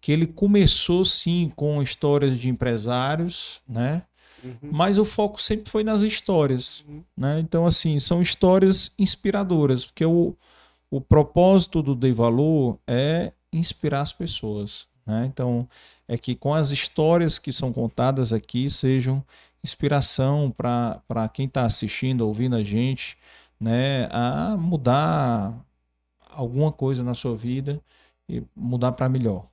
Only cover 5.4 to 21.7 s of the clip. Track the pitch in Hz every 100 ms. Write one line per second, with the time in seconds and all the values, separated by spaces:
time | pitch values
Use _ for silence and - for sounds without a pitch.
5.4 | - 214 214 214 214 214 214 208 - 180
6.4 | 143 127 123 - 147 147 - - 135 151
7.4 | 160 170 170 170 165 147 - 175 180 -
8.4 | 185 185 190 190 - - 196 - 202 202
9.4 | 196 170 143 131 - - 160 170 170 -
10.4 | _ _ _ _ _ 139 - 151 147 -
11.4 | 180 190 175 165 139 131 131 117 117 117
12.4 | 151 160 127 - - 120 139 165 175 _
13.4 | _ 165 165 - 151 143 147 - 170 -
14.4 | 110 104 101 - - _ - 110 123 131
15.4 | 123 120 123 - - _ _ 117 - 123
16.4 | - 156 143 139 - - 156 170 170 -
17.4 | - 127 131 120 117 - 123 135 123 113
18.4 | - 123 135 - 131 131 127 135 135 -
19.4 | _ _ - - 143 143 135 - 131 143
20.4 | 143 - 123 120 120 - _ 113 110 -
21.4 | 135 135 120